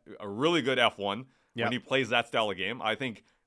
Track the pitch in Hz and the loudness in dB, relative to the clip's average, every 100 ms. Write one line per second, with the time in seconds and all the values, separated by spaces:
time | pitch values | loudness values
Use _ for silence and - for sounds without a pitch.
0 | - 101 104 104 151 170 131 127 117 - | -18 -14 -10 -2 2 2 2 4 4 4
1 | 101 104 131 _ _ - 117 120 - 135 | -2 -4 -6 _ _ -4 -2 -2 -2 -2
2 | 120 120 117 123 107 92 95 123 107 110 | 0 0 0 0 0 0 -4 -4 -2 -2
3 | 131 104 - _ | -4 -8 -16 _